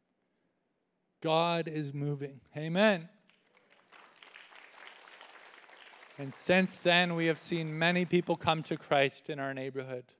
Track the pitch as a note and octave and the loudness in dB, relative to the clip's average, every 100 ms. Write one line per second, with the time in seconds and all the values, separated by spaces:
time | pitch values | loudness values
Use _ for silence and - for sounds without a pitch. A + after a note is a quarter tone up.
0 | _ _ _ _ _ _ _ _ _ _ | _ _ _ _ _ _ _ _ _ _
1 | _ _ D#3+ D#3+ E3+ E3+ D#3+ D#3 C#3+ C#3+ | _ _ 0 2 2 0 -2 -4 -6 -4
2 | C#3+ C#3+ C#3 C3+ _ D3 D#3 F3 G#3+ F#3 | -4 -4 -8 -14 _ -10 -2 4 4 2
3 | E3 _ _ _ _ _ _ _ _ - | -4 _ _ _ _ _ _ _ _ -20
4 | - - - - - - - - - - | -20 -20 -20 -20 -20 -20 -20 -20 -20 -20
5 | - - - - - - - - - - | -20 -20 -20 -20 -20 -20 -20 -20 -20 -20
6 | - - C3+ - - F3+ F#3 - F3 F3 | -18 -12 -10 -4 2 4 2 0 2 4
7 | F3+ E3 E3 D#3 - E3+ D#3+ D#3 E3 F3+ | 4 0 0 -2 -2 -4 -4 0 2 2
8 | F3+ F3+ E3+ E3 E3+ D#3+ - D#3 - D3 | 2 2 2 -2 0 0 -2 -6 0 2
9 | C#3 - - D3 C3+ C3+ C3+ C3 C3 B2+ | 2 0 -10 -8 -6 -6 -8 -8 -8 -10
10 | B2 | -14